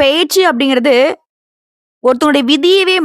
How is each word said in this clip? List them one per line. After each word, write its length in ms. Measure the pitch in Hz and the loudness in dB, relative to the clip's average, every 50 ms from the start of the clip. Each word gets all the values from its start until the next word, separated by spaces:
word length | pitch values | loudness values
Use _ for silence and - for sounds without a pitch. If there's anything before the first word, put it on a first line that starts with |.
| 294 | -2
பெயர்ச்சி 380 | 269 285 330 370 294 - 381 381 349 | 0 0 0 -2 -2 0 0 0 0
அப்படிங்கிறது 460 | 294 233 285 269 269 254 233 285 254 240 262 311 370 - _ _ _ _ _ _ _ _ _ _ _ _ _ _ _ _ - | 0 0 -2 -2 -2 0 0 0 2 2 0 0 -2 -6 _ _ _ _ _ _ _ _ _ _ _ _ _ _ _ _ -2
ஒருத்தனுடைய 400 | 247 254 247 311 302 285 285 262 233 | -2 0 0 0 0 0 0 0 0
விதியவே 440 | 294 302 277 349 381 392 381 359 370 370 320 | 0 0 2 2 2 2 0 0 -2 -2 -2